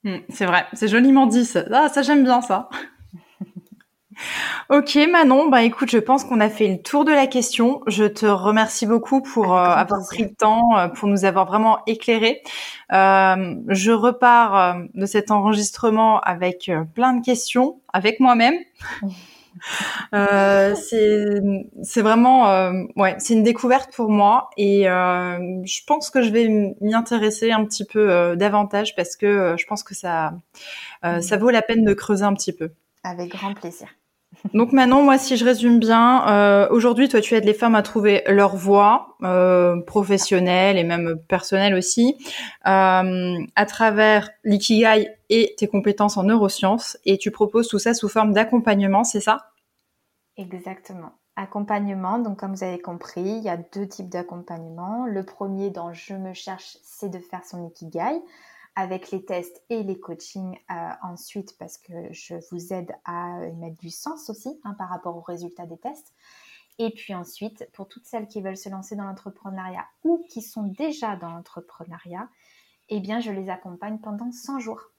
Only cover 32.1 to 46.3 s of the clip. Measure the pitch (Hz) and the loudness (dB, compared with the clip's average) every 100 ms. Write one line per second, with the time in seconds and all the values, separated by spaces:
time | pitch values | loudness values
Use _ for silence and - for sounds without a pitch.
32.1 | 196 202 196 - 175 160 _ _ _ 185 | 0 0 -2 -4 -8 -12 _ _ _ -14
33.1 | 175 175 185 196 202 175 175 - _ _ | -10 -12 -10 -10 -10 -14 -16 -20 _ _
34.1 | _ _ - - 214 233 269 254 269 285 | _ _ -14 -4 0 2 4 6 6 6
35.1 | 269 269 247 240 240 240 240 220 226 233 | 4 2 0 2 4 4 4 4 4 4
36.1 | 254 - 202 202 202 202 233 240 240 269 | 4 4 4 6 6 4 4 4 4 4
37.1 | 240 220 226 202 214 233 220 208 226 208 | 2 2 2 2 2 2 2 0 0 2
38.1 | 202 - 202 202 190 190 202 202 240 - | 2 2 4 4 0 2 6 6 4 0
39.1 | _ 185 185 180 180 175 175 170 214 196 | _ -2 2 4 4 2 0 -2 -2 0
40.1 | 196 - 185 180 180 190 190 170 170 170 | 0 2 0 2 2 2 2 0 -2 -4
41.1 | 165 _ 185 - 190 202 190 180 - 240 | -6 _ -6 -2 0 0 0 -2 0 0
42.1 | 285 - - - - - 190 190 185 185 | 0 -10 -12 -14 -6 0 2 4 2 0
43.1 | 185 180 175 - - 208 - 226 208 214 | -4 -4 -6 -4 -2 -2 0 0 4 4
44.1 | 214 208 _ 220 202 - 220 226 220 214 | 4 0 _ -2 -2 2 2 4 4 0
45.1 | - _ 226 214 - 208 202 202 202 208 | -8 _ 0 0 -2 -2 -2 -2 0 -2
46.1 | 202 190 | 0 0